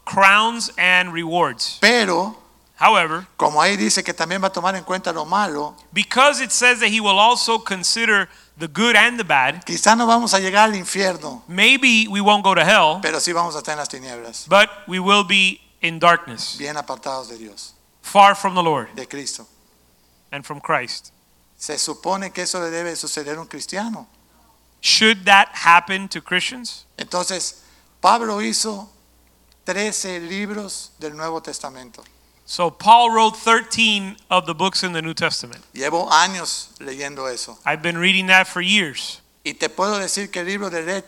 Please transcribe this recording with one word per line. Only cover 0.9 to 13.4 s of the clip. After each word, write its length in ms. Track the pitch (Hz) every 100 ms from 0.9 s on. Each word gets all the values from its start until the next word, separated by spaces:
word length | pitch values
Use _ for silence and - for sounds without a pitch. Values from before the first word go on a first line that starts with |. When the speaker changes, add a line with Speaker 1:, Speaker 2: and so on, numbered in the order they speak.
| 180 180
Speaker 1:
rewards. 680 | 165 165 175 151 120 - -
Speaker 2:
Pero, 560 | 208 240 196 170 202 220 _ _ _ -
Speaker 1:
However, 480 | 180 208 165 160 185 -
Speaker 2:
como 240 | 151 151
ahí 140 | 180 202
dice 280 | 214 190
que 80 | 180
también 300 | 170 165 190
va 60 | 190
a 40 |
tomar 240 | 185 180 190
en 80 |
cuenta 260 | 160 185 180
lo 140 | 160
malo, 500 | 151 190 196 147 151 - _
Speaker 1:
because 480 | 185 202 247 285 254
it 100 | 247
says 260 | - 247 240
that 80 | 220
he 120 | 220
will 180 | 208 190
also 400 | 220 240 - 226
consider 720 | 226 190 170 226 226 202 180 - _ -
the 100 | 160
good 260 | 147 240
and 240 | 214 233 240
the 60 |
bad, 400 | 175 143 131 175
Speaker 2:
quizá 320 | - 170 208 226
no 100 | 233
vamos 280 | 233 226
a 60 | 196
llegar 280 | 190 202 220
al 60 |
infierno, 680 | 196 175 190 190 170 147 127 -
Speaker 1:
maybe 580 | 180 226 262 262 220 220
we 140 | 196
won't 240 | 202 208
go 100 | 196
to 80 | 175
hell, 380 | 165 208 156 175
Speaker 2:
pero 180 | 160 165
sí 140 | 180
vamos 220 | 170